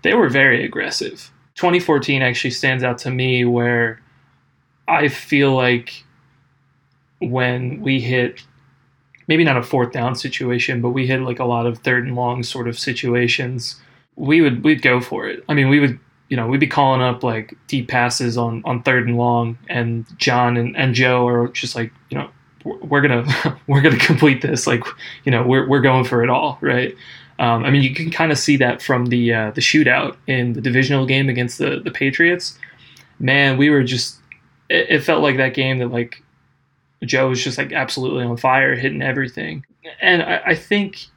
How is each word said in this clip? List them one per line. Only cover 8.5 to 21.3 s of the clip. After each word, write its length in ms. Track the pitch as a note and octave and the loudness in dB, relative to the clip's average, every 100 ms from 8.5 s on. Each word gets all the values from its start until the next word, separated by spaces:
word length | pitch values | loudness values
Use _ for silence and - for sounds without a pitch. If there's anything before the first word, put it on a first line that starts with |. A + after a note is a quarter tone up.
| _ _ _ _ _ _ _ - | _ _ _ _ _ _ _ 0
maybe 160 | D#3 | 2
not 120 | D#3+ B2+ | 4 2
a 60 | |
fourth 300 | A#2+ C#3 A#2+ | 0 -2 0
down 220 | A#2+ A#2+ | -2 -4
situation, 680 | B2+ - - B2+ A#2+ - A#2+ | -4 -8 -6 -2 -2 -2 -2
but 80 | A#2+ | -2
we 160 | C3+ B2+ | -2 0
hit, 160 | C3 | 0
like, 160 | B2+ B2 | -2 -2
a 60 | |
lot 220 | B2 A#2+ A#2+ | -2 0 0
of 120 | A2+ | -2
third 260 | - B2 B2+ | 0 0 0
and 80 | |
long 280 | B2 B2 B2+ | -4 -2 -4
sort 260 | A#2+ C3 A#2+ | -6 -6 -6
of 100 | A#2 | -6
situations, 1000 | - A#2+ B2+ A#2+ A#2+ - B2 B2+ - - _ _ _ - | -6 -4 0 0 2 0 -4 -8 -10 -14 _ _ _ -8
we 260 | C3+ D#3+ | 2 4
would, 200 | D3+ A#2+ | 4 2
we'd 200 | D3+ C#3+ | 0 2
go 180 | C3 B2 | 2 0
for 260 | A#2+ - G#2 | -2 -8 -8
it. 160 | F#2 - | -10 -2
I 60 | |
mean, 160 | D3 C3+ | 2 4
we 100 | C#3+ | 4
would, 180 | C#3+ A#2 _ _ _ | 2 -2 _ _ _
you 80 | B2 | -4
know, 100 | A#2 | -2
we'd 140 | C#3 | 0
be 60 | D3 | 0
calling 340 | - C#3 C3 | 2 2 2
up, 220 | B2+ A#2+ | 0 0
like, 320 | B2+ A2+ A2 - - | -2 -4 -8 -18 -6
deep 220 | C#3 A#2 | -6 -2
passes 480 | B2+ A#2+ - B2 A#2+ | 0 0 0 -2 -2
on, 240 | A#2 A2+ - | -2 -4 -4
on 160 | B2 | -4
third 240 | C3+ B2+ A#2+ | 0 0 0
and 100 | A#2+ | 0
long, 400 | A#2+ A#2+ A#2 A#2 - | 2 2 -2 -6 -8
and 360 | A#2+ A#2+ A#2 A2+ - | -4 -2 -4 -8 -4
John 400 | - B2 A#2+ A#2+ | 0 2 2 0
and, 180 | A#2+ - | -2 0
and 180 | C3 | 0
Joe 320 | A#2 B2+ B2+ | 2 2 4
are 220 | B2 | 2